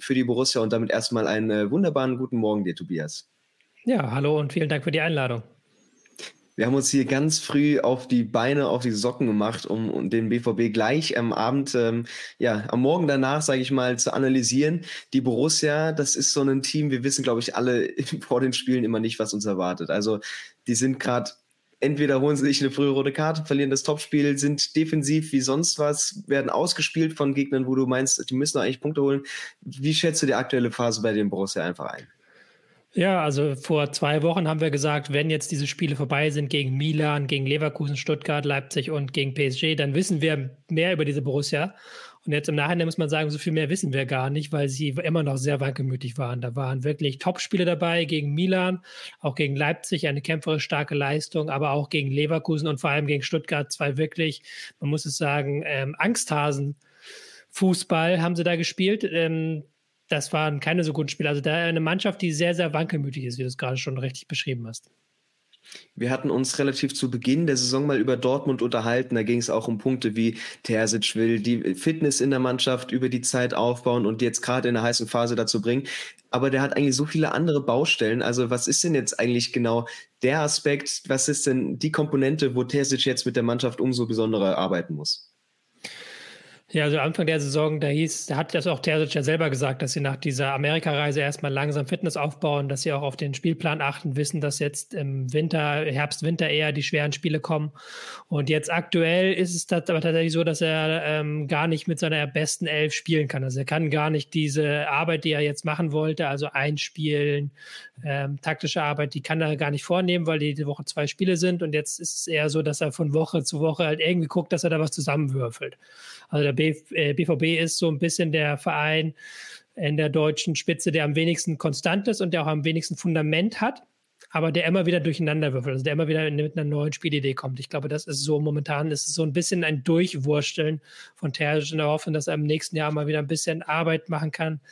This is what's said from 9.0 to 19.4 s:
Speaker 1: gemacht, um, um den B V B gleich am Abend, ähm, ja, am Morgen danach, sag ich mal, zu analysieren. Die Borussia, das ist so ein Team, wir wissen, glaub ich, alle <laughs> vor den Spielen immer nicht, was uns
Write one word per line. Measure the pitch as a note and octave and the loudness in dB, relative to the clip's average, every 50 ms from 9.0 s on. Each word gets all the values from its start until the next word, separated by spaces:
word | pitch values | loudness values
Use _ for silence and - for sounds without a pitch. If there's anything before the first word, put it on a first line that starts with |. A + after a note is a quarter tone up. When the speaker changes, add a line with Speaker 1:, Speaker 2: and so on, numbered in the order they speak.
| A2+ B2 - - C3 | 0 -2 0 0 0
Speaker 1:
gemacht, | A2+ G#2+ G#2 G#2 A2 A2+ - - | 2 2 2 0 0 -2 -4 -6
um, | - G#2+ A2 A2+ - | -4 -2 -2 -2 -2
um | - C2 C2+ F#2+ | -2 -2 -2 0
den | A2+ A2+ A2+ G#2+ | 0 0 0 0
B | A#2+ A#2+ | 0 0
V | - A#2+ G#2 | 0 0 0
B | A#2 A#2 A2 | 2 0 2
gleich | G#2 A2+ G#2+ A#2 C#3+ D#3+ D#3 - - | 2 2 2 2 2 0 0 0 -2
am | A#2+ A#2 A2+ - | 0 0 0 0
Abend, | - A2 B2 C3+ C#3 C#3 C#3 - | 0 0 2 0 0 0 0 0
ähm, | B2 A#2 A2+ A2+ A#2+ A2+ - - - - - - - | 2 2 2 0 -2 -4 -6 -10 -12 -14 -14 -6 -2
ja, | A#2+ A#2 G#2+ G#2+ G#2+ - | 0 0 0 0 -2 -2
am | A#2+ B2 | 0 2
Morgen | C3 C#3+ E3+ F#3 E3 C#3+ | 4 4 4 4 2 2
danach, | C#3 C3+ C3 C3+ C#3+ D3+ | 2 2 2 2 0 0
sag | D3+ D3 C3+ C3 | 2 2 0 0
ich | B2+ C3 | 0 0
mal, | C#3 B2+ B2+ B2+ B2 A#2 | 0 2 2 2 0 0
zu | - - - | 0 0 0
analysieren. | C3+ C3+ C3 C3 C3 A2+ B2 B2 C3+ D3 D#3 F3 E3+ - - - - - _ | 2 2 4 4 4 2 2 4 4 4 2 2 0 -4 -8 -12 -14 -6 _
Die | - C3+ | 0 2
Borussia, | B2 B2+ A2+ A#2+ C#3+ D#3+ D3+ - D3+ D3 D3 D#3 D#3+ D#3+ | 2 2 2 4 2 2 2 2 2 2 2 2 0 0
das | D#3+ D3+ C#3+ - - | 0 0 0 0 0
ist | C3+ C3+ - | 2 2 2
so | - D3 C3+ | 2 4 4
ein | C3+ C3+ C3+ | 4 2 2
Team, | C3+ - - D#3 D3 C#3+ | 0 0 0 0 0 2
wir | C3 B2 B2+ | 0 0 0
wissen, | C#3 C3+ C#3+ B2+ | 0 0 0 0
glaub | B2+ A#2 A#2 | 0 0 0
ich, | A#2+ - - | 0 -2 -2
alle | A2 B2 B2+ B2 A2+ D2 - - - B2 | 0 2 2 2 2 2 0 -2 -4 -4
<laughs> | - D#3 G#2 | -4 -6 -6
vor | - - B2+ B2+ | -2 0 0 2
den | C3+ B2+ B2 | 2 2 0
Spielen | - - B2+ B2+ B2+ A2+ | 0 0 0 0 2 2
immer | A2+ A2+ A2 | 0 0 0
nicht, | A2+ A2+ - - | 0 -2 -2 -2
was | G#2+ - G#2 | -4 -2 -4
uns | G#2 | -2